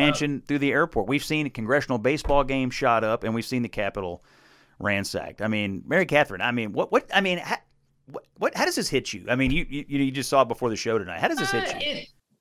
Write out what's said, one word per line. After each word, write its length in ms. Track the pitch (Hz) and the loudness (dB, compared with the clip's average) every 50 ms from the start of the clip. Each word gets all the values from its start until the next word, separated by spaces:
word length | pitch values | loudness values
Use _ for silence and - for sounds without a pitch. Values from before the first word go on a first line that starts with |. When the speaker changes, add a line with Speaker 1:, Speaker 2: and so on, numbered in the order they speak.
| 143 147 143 | 4 4 4
Speaker 1:
Manchin 300 | 139 147 147 143 131 - | 2 0 -2 -2 -4 -4
through 140 | - 143 143 | -2 -2 0
the 120 | 139 139 | 2 2
airport. 360 | - 139 165 165 - 120 98 101 | 2 2 2 0 0 -2 0 0
We've 160 | 139 143 - | 0 -2 0
seen 240 | - 160 151 151 139 | -2 -2 -2 -2 -2
a 20 | |
congressional 480 | - - 110 107 135 147 123 - 131 117 | -4 -4 -2 0 2 0 2 0 -2 0
baseball 460 | 107 127 147 143 - - 143 139 139 | 2 2 0 0 2 2 4 4 4
game 260 | 127 135 135 131 127 | 2 2 0 0 -2
shot 340 | 127 - 143 127 117 113 107 | -2 0 2 2 4 4 2
up, 200 | 110 113 117 - | 2 0 0 -2
and 100 | 110 113 | -2 -2
we've 120 | 117 107 | -2 -4
seen 180 | - 131 127 120 | -2 -2 -2 -2
the 60 | 107 | -2
Capitol 540 | - - 104 98 - 104 95 90 85 - _ _ _ _ - - _ _ _ _ _ - | -2 -4 -4 -4 -4 -4 -6 -6 -6 -10 _ _ _ _ -20 -20 _ _ _ _ _ -6
ransacked. 640 | - 101 101 98 95 - - 87 73 - - - | -2 0 0 0 0 -2 -4 -6 -6 -6 -8 -4
I 60 | 101 110 | -2 0
mean, 340 | 110 107 104 98 98 92 - - | 0 0 0 -2 -4 -6 -4 0
Mary 180 | 139 185 185 | 2 2 2
Catherine, 360 | 143 - 143 143 - 98 90 | 4 4 4 2 2 0 -2
I 100 | 101 120 | -2 0
mean, 220 | 120 123 113 104 101 | 0 0 -2 -2 -2
what, 180 | 127 190 - | -2 0 2
what, 180 | 196 254 - - - | 2 0 2 2 0
I 80 | 190 | 2
mean, 180 | 190 185 180 175 | 2 2 0 -4
ha-, 220 | - - - - - _ _ _ _ _ _ _ _ | -4 -4 -6 -6 -8 _ _ _ _ _ _ _ _
what, 200 | - 135 - - _ _ - | -16 -16 -16 -16 _ _ -4
what, 180 | 202 269 - | -4 -2 0
how 100 | - - | 0 0
does 100 | 359 349 | 0 0
this 120 | 269 196 - | 0 -2 0
hit 240 | - 131 - - - | 0 -2 -2 -2 -8
you? 120 | - - - | -8 -4 -2
I 60 | 123 | 0
mean, 140 | 127 135 127 | 2 2 2
you, 160 | 135 151 - 117 | 2 0 0 -2
you, 160 | 131 147 - - | -4 -8 -6 -4
you 240 | 139 139 139 135 | -2 0 0 0
just 180 | 127 139 123 - | 0 -2 -2 2
saw 140 | 147 135 131 | 4 4 4
it 40 | 117 | 4
before 220 | 117 - 131 120 | 2 -2 -2 -2
the 60 | 110 | -2
show 240 | 95 - 113 113 110 | 0 0 0 0 0
tonight. 200 | 98 90 87 82 | 0 -2 -4 0
How 80 | - 240 | 0 0
does 120 | 330 294 | 0 0
this 100 | - - | -2 -2
hit 240 | - - 381 - 339 | 0 -2 -2 -2 -4
Speaker 2:
Uh, 40 | - | -4
Speaker 1:
you? 200 | - 294 285 - - - _ _ _ _ _ _ | -4 -4 -4 -6 -8 -14 _ _ _ _ _ _